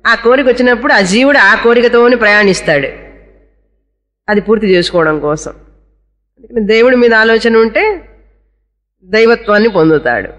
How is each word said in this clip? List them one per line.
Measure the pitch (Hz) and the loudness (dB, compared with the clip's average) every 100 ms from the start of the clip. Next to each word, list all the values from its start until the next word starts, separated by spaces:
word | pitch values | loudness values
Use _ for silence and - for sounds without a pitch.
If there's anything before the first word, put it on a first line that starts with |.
| 220 | -2
ఆ | 226 | -2
కోరిక | 226 262 262 | 0 2 0
వచ్చినప్పుడు | 247 247 240 285 | 0 0 0 0
ఆ | 208 | -2
జీవుడు | 185 214 269 277 | 0 0 2 2
ఆ | 196 214 | 2 2
కోరికతోని | 233 240 233 240 240 247 | 2 2 2 2 2 2
ప్రయాణిస్తాడు, | 208 208 202 180 - 147 139 - - - _ _ _ _ _ _ _ _ _ _ - | 2 2 2 -2 -2 -4 -4 -12 -20 -20 _ _ _ _ _ _ _ _ _ _ -4
అది | 208 | -4
పూర్తి | 202 220 208 | -2 -2 0
చేసుకోవడం | 180 170 180 156 151 | 0 0 -2 -2 -2
కోసం. | 147 156 - - _ _ _ _ _ _ _ _ | -4 -6 -10 -18 _ _ _ _ _ _ _ _
అందుకని | - 240 202 | -12 -6 -2
దేవుడి | 220 240 254 | 2 2 2
మీద | 240 | 2
ఆలోచన | 220 220 226 233 226 | 2 2 0 2 0
ఉంటే | 226 285 427 370 - _ _ _ _ _ _ _ _ _ | 0 0 -4 -6 -14 _ _ _ _ _ _ _ _ _
దైవత్వాన్ని | 180 214 226 226 202 208 226 | -6 0 0 0 -2 0 0
పొందుతాడు. | 185 160 151 127 117 95 | 0 0 0 -2 -6 -8